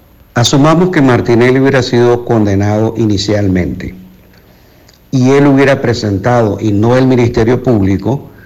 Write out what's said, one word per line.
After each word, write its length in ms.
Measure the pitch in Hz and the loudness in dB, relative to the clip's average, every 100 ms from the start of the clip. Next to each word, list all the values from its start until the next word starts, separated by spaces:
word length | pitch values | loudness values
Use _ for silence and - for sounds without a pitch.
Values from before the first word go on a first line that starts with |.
| _ _ _ 120 | _ _ _ -4
Asumamos 560 | 120 139 156 160 180 | 0 2 2 2 0
que 100 | 160 | 0
Martinelli 580 | 135 120 - 117 127 131 | 0 0 0 2 2 2
hubiera 220 | 135 135 | 2 0
sido 440 | 120 120 120 120 120 | 0 0 2 0 0
condenado 680 | 117 104 98 104 107 113 - | 0 0 0 0 0 -2 -2
inicialmente 1000 | 110 101 - 104 98 90 76 - - - - - - - _ _ _ _ _ _ - | -2 -2 -2 -2 0 -2 -4 -8 -12 -16 -20 -20 -20 -20 _ _ _ _ _ _ -6
y 220 | 131 127 | 0 2
él 160 | 139 143 | 4 4
hubiera 340 | 135 139 135 | 2 2 0
presentado, 760 | 120 110 107 95 120 120 107 101 | -2 -4 -2 -2 0 0 0 -2
y 100 | 110 | -2
no 240 | 101 117 127 | 0 2 2
el 120 | 131 | 2
Ministerio 560 | 123 117 120 110 123 | 2 0 0 0 0
Público, 640 | 135 107 95 95 107 143 - - | 0 0 0 -2 -2 -6 -8 -20